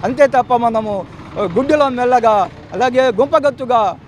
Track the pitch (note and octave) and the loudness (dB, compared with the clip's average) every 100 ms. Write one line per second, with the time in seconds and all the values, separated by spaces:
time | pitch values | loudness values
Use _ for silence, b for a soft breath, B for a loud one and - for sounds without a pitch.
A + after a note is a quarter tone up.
0 | G3 B3+ C#4 C4 B3 B3 A#3 A3+ G#3+ G3+ | -6 2 2 2 0 0 0 -2 -4 -6
1 | E3 - - - G3+ F3 C#4 D4+ C#4 B3 | -8 -16 -16 -6 -4 -2 0 2 2 0
2 | B3 B3 A3+ G#3+ F3 - - F#3 C4 B3+ | 2 4 4 2 0 -6 -14 -4 0 2
3 | C4 G3+ C#4 D#4 C#4+ C4+ B3+ A#3+ G3+ D3+ | 0 0 0 2 0 -4 -2 0 0 -4